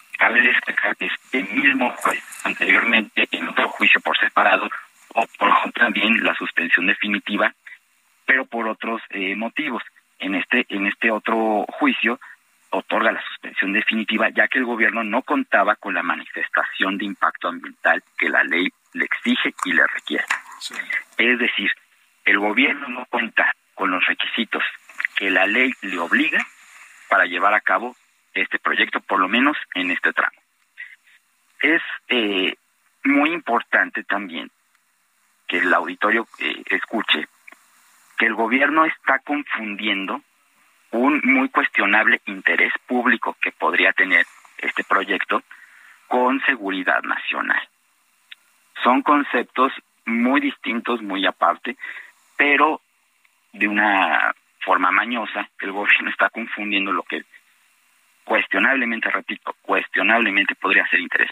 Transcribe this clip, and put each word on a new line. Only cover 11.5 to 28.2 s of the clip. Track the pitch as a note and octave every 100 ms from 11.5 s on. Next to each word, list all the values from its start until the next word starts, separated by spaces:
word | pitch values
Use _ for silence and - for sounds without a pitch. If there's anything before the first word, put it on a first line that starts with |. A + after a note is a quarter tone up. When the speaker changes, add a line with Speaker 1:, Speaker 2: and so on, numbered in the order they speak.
| G#2+ -
Speaker 1:
juicio, | - D3 - A2+ B2 - - _ _ _
otorga | F#2+ - G#2+ A2
la | G2+
suspensión | - - - - F#2+
definitiva, | G2+ - A2 G#2 A2 A2
ya | F#2+ G#2+
que | C3+
el | A#2+
gobierno | A2+ G#2+ A2+
no | A2 A#2
contaba | - C#3 B2 A2 G2 G#2+
con | G#2
la | F2+
manifestación | E2+ D#2 - E2+ - D#2+ - - F#2+ G2
de | G2+
impacto | F#2+ E2+ - F2
ambiental | E2+ - - E2 E2 - -
que | -
la | -
ley | - - F#3+ - _
le | - -
exige | - A#2 B2 - - F2+
y |
le | D#2 C2+
requiere. | - - C#2+ - - - -
Speaker 2:
Sí. | - - - - - -
Speaker 1:
Es | B2 B2
decir, | A2+ - A#2+ - _ _ _ _ G#2
el | G2
gobierno | G#2 G#2+ C#3+ F#2+ -
no | B2 -
cuenta | - - - - - _
con | - F#2+
los | F2+ F2+
requisitos | - - - G#2+ F2 - - - - - -
que | G2
la | F#2 F#2+
ley | A#2 C3 -
le | G2 F2+
obliga | E2+ - D#3 - - - - - - - -
para | G2 F2+
llevar | F2+ G2+
a | G#2+
cabo | - F#2+ A#2+ - _ _